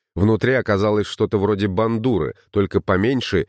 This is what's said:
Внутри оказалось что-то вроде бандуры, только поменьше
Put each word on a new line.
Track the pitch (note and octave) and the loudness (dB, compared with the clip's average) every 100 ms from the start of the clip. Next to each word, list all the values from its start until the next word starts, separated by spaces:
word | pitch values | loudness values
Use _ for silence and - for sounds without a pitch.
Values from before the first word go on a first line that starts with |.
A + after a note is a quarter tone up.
| _ | _
Внутри | E2 G#2 A2 B2 | 0 2 2 0
оказалось | B2+ A2+ G2 G#2 G#2 G2+ | 0 0 0 0 0 -2
что-то | - G#2+ G#2 | -2 0 0
вроде | G2+ G2 G2+ | 0 0 -2
бандуры, | F#2 A2+ A2+ B2+ G2+ C#2 - _ | 0 0 0 0 0 -2 -8 _
только | G#2 F#2+ F#2+ | -2 0 0
поменьше | - F#2 A2+ C3 - F2+ | 0 0 2 0 0 -2